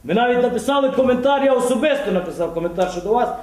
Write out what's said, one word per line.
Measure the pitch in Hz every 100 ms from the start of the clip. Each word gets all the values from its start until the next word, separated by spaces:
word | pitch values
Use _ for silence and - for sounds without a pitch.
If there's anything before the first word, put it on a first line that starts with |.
Ми | 123
навіть | 196 247 247
написали | 247 220 - 277 269
коментар, | - 254 247 277 277
я | 269
особисто | 247 247 247 302 277 202
написав | 180 165 160 160
коментар | 165 170 170 180
щодо | 175 185
вас. | 233 233 -